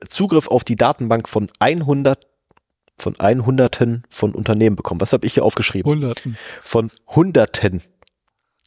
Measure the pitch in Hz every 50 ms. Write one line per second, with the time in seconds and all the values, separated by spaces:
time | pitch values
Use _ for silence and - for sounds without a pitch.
0 | - - - - 196 196 165 156 - - - 123 - - 117 107 117 127 151 -
1 | 123 113 113 113 110 - - 107 104 - - - 110 135 160 175 151 139 143 139
2 | 139 135 135 - _ _ _ _ _ _ _ _ _ _ _ _ _ _ _ -
3 | - - - - - 101 120 127 110 127 131 131 127 120 - - 123 120 117 117
4 | - _ - - 113 104 - - 107 - 107 107 110 107 101 90 - - - 85
5 | 98 - - 120 - 110 - - - 110 - - 107 - - 98 90 147 151 151
6 | 143 123 117 - - 127 113 - - - - - - - - 117 110 113 - _
7 | _ - - 156 170 196 160 139 107 - - - - 98 90 85 - _ _ _
8 | _ _ _ _ _ _ _ _ _ _ _ _ _